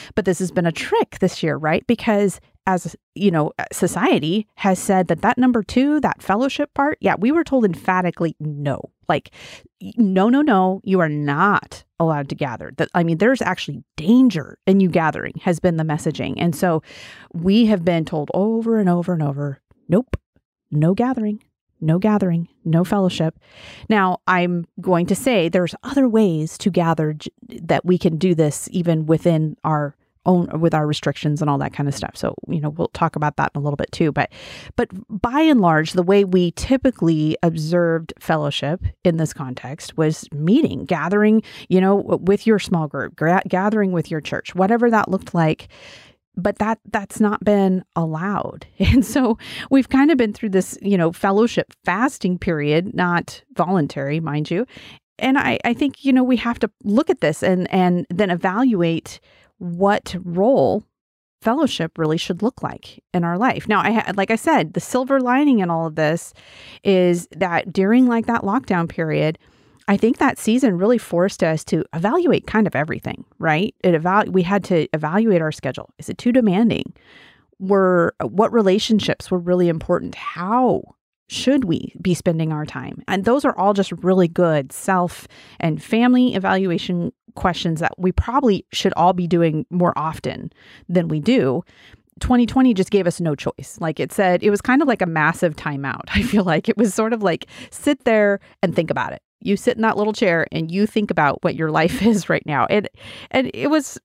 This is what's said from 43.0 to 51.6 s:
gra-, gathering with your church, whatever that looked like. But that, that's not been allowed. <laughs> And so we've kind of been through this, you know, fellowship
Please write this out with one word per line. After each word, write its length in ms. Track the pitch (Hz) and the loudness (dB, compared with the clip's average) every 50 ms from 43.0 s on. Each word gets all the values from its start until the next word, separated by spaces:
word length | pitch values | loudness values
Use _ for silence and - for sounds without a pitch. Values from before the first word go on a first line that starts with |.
| 117 78 - | -8 -8 -6
gra-, 240 | - 156 160 175 190 - - | -2 0 2 2 0 0 -2
gathering 440 | - 180 190 214 214 220 202 190 180 | -2 -2 0 0 0 0 0 0 0
with 180 | 170 156 - | -2 -2 -4
your 100 | 170 156 | -6 -8
church, 340 | 139 - - - - - - | -8 -8 -8 -8 -8 -6 -2
whatever 360 | 175 185 185 226 240 233 240 | 0 2 2 4 2 4 2
that 200 | 226 214 - - | 2 2 0 0
looked 220 | - 208 - - - | -2 -4 -6 -4 -2
like. 360 | 175 165 156 160 - - - - - - - - - - - _ _ _ _ _ | 0 2 2 0 -2 -6 -14 -20 -20 -20 -20 -20 -20 -20 -20 _ _ _ _ _
But 220 | - 175 208 208 - | -4 -4 -2 -2 -2
that, 220 | 208 214 226 - _ - - | -2 -4 -4 -4 _ -6 -6
that's 260 | 220 202 - - - | -6 -6 -6 -2 0
not 240 | 220 208 208 - - | 0 0 0 0 2
been 400 | 196 208 202 196 190 185 185 - - - | 2 4 4 4 2 2 0 -2 -6 -4
allowed. 680 | - 170 160 156 156 175 196 208 175 - - - - - - _ | -4 -4 -4 -4 -6 -6 -4 -4 -4 -6 -8 -10 -14 -20 -14 _
<laughs> 60 | - | 0
And 280 | 196 - - 254 214 | 2 4 4 4 4
so 320 | - - 294 254 220 226 - - - - - - - | 2 2 2 2 2 0 -2 -6 -12 -14 -14 -2 2
we've 180 | - 269 247 - | 2 2 4 4
kind 220 | - 262 277 294 | 4 4 4 6
of 80 | 330 254 | 4 4
been 160 | 240 214 208 | 2 0 -2
through 160 | - - 214 | -4 -4 0
this, 260 | 185 190 185 - - - - | 0 0 0 -2 -6 -6 -2
you 160 | 196 202 185 | 0 2 2
know, 140 | 165 165 175 | 2 0 0
fellowship 600 | - - 202 196 202 226 233 - - | 0 0 0 2 2 2 2 2 -2